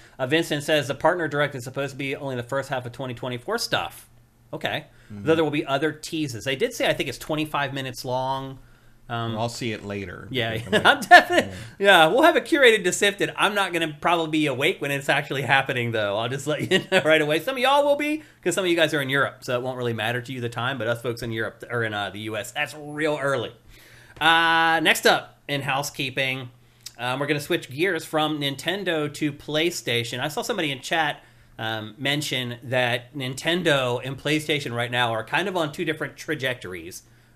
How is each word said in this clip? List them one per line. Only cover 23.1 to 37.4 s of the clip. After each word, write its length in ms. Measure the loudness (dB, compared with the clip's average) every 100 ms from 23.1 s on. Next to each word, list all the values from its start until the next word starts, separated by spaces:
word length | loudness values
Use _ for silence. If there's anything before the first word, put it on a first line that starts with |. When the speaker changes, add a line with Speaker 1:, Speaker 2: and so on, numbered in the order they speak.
| 0
Speaker 1:
early. 300 | 0 0 -2 -10 _ -20 -20 -20 -20 0
Uh, 600 | 4 6 6 4 4 4
next 240 | 4 4 4
up 340 | 4 0 _ -6
in 140 | -4
housekeeping, 880 | -2 -2 -2 -6 -6 -2 -2 -2 -8 -16 _ _ -20 -8
um, 220 | -4 -2
we're 80 | -2
gonna 120 | -2
switch 300 | 0 -2 -2
gears 360 | -2 0 0 -2
from 340 | 0 0 0
Nintendo 720 | -4 -4 -4 -4 -2 -2 -2 -2
to 160 | -4
PlayStation. 840 | -4 -4 0 0 -2 -2 -2 -2 -4
I 100 | -4
saw 120 | -4
somebody 300 | -4 -4 -4
in 80 | -4
chat, 440 | -4 0 0 -2 -10 -20 -20 -8
um, 340 | -6 -4 -8 -6
mention 600 | -2 -2 -2 -4 -4 -8
that 500 | -4 0 2 0 -6 -8
Nintendo 840 | -8 -4 -2 0 4 2 2 -2
and 140 | -4 -6
PlayStation 560 | 0 -2 0 -2 -2 -4
right 140 | -2
now 220 | 2 2
are 120 | 0
kind 240 | -2 -2 0
of 100 | -2
on 140 | -4
two 120 | -2 -4
different 300 | -4 -6 -10
trajectories, 880 | -6 -4 -2 -4 -8 -12 -12 -16 -20 -20 _ _